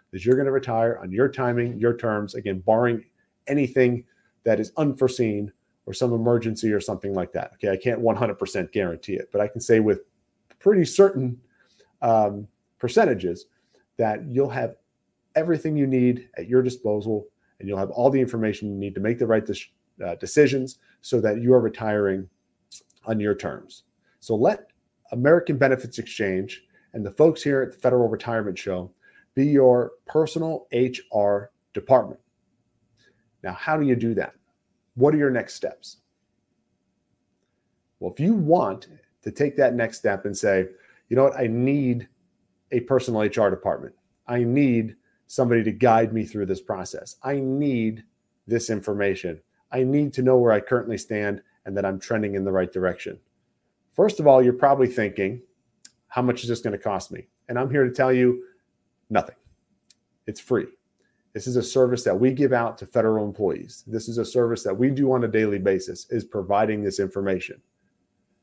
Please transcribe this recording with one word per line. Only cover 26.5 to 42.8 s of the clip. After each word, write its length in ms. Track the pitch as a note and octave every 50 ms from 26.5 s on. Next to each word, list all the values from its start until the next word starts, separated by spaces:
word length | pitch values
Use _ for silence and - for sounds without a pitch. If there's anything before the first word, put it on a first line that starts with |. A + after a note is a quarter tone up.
| - - _ _ _ _ _ _
and 120 | - A2+ G2+
the 60 | G2
folks 320 | - - D#3 E3 D#3 -
here 200 | - D3 C#3 C3+
at 80 | C3 C3
the 80 | - -
Federal 300 | - B2+ B2+ B2 A#2+ A2
Retirement 500 | A2 - - A#2+ A#2 A2 G#2 G2 F2+ -
Show 340 | - G2 F#2 F2+ F2+ F2+ _ _ _ _ _ _ _ _ -
be 120 | C3 C#3
your 460 | D3 D3 C#3 C3 B2+ B2 B2 A#2+ - - - _
personal 640 | - - D#3 D#3+ D3+ - E3 D#3+ D#3+ D#3 - - -
H 320 | B2+ A#2+ C3 B2+ B2 - - -
R 380 | G#2+ G#2 G2+ G2+ G2+ G2+ G#2 - _ _ _ _
department. 480 | - G#2 - - C3 B2 G2+ - - - _ _ _ _ _ _ _ _ _ _ _ _ _ _ _ _ _ _ _ _ _ _ _ _
Now, 120 | - F#2 F2+
how 240 | - - D#3 D#3 D#3
do 80 | C#3+
you 100 | C3+ B2
do 160 | A2 A2+ A#2 A2
that? 200 | F#2+ - - - _ _ _ _ _ _ _ _ _ _ _ -
What 180 | A#2+ C3+ D3+ D3+
are 40 | D3
your 120 | C#3+ C3+
next 240 | B2+ A2+ G2 - -
steps? 440 | - - - - - - - - _ _ _ _ _ _ _ _ _ _ _ _ _ _ _ _ _ _ _ _ _ _ _ _ _ _ _ _ _ _ _ _ _ _ _ _ _ _ _ _ -
Well, 120 | F2+ F#2
if 80 | - -
you 140 | D3+ G3+ A3+
want 540 | G3 D3+ D3 E3+ F3+ B2+ G2 F#2+ - - - - - _ _ _ _
to 80 | - A2
take 260 | - - D3 C#3+ C#3+
that 180 | C#3+ C3+ A#2+ A#2+
next 240 | A#2 A#2 A2+ - -
step 260 | - G#2 G2 F#2+ -
and 120 | G#2 F#2+
say, 320 | - A2 G2+ F#2+ F#2 F#2+ F#2+ - - _ _ _ _ _ -
"You 80 | A#2
know 80 | C3 C#3
what? 140 | C3+ - C#3
I 80 | B2
need 640 | A2+ A2+ A#2+ B2+ C3+ C#3+ D3 C3+ B2 A#2+ A#2+ - - _ _ _ _ _ _ _ _ _ _ _ -
a 80 | C3 A#2